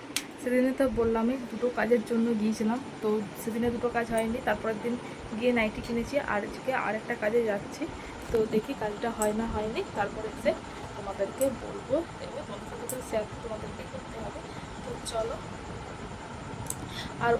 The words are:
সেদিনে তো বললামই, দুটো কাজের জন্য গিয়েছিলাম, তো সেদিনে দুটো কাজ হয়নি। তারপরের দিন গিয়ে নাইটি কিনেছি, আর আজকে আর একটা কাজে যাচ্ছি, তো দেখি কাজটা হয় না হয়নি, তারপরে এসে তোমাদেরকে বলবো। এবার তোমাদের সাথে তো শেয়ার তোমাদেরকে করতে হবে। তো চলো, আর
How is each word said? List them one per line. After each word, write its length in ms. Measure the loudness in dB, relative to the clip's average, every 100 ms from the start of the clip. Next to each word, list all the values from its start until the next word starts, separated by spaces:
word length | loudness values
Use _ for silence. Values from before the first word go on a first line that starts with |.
| -4 -8 -8 -6 2
সেদিনে 280 | 4 4
তো 160 | 4 2
বললামই, 480 | 4 4 4 4 2 -2
দুটো 200 | 0 0 2
কাজের 220 | 4 4 4
জন্য 300 | 4 4 4
গিয়েছিলাম, 380 | 4 4 2 0 -2 -4
তো 180 | 0 2 0 -6 -4
সেদিনে 260 | 0 2
দুটো 180 | 2 0
কাজ 220 | 0 2
হয়নি। 280 | 2 2 2 2
তারপরের 300 | 2 2 0
দিন 140 | 0 -2 -4 -10 -6 2
গিয়ে 120 | 4
নাইটি 280 | 6 4 0 -2
কিনেছি, 320 | 0 2 2
আর 220 | 2 2
আজকে 320 | 0 -2 0 2
আর 200 | 2 0
একটা 200 | 0 0
কাজে 300 | 4 4 6
যাচ্ছি, 420 | 2 -2 -6 -6 -6 -10 -8 2
তো 140 | 4 6
দেখি 220 | 4 2 0
কাজটা 300 | -2 0 -2
হয় 220 | 2 2
না 140 | 4 2
হয়নি, 360 | 0 0 0 -2 0
তারপরে 320 | -2 -2 -6
এসে 240 | 0 2 2 0 -8 -8 -6
তোমাদেরকে 480 | -6 -2 -2 2 2
বলবো। 500 | 2 -4 -6 0 0 0 -6
এবার 220 | -8 -8 -8
তোমাদের 200 | -8 -8
সাথে 260 | -8 -6 -6
তো 60 | -2
শেয়ার 140 | -2 -2 -4
তোমাদেরকে 420 | -6 -6 -6 -8 -8
করতে 280 | -10 -8 -8
হবে। 200 | -8 -8 -10 -10 -10 -8 -8
তো 60 | -8 -4
চলো, 300 | -2 -2 -4 -6 -8 -8 -8 -8 -8 -8 -10 -10 -10 -8 -6 -6 -6 -8 -8 -8 0
আর 140 | 2 4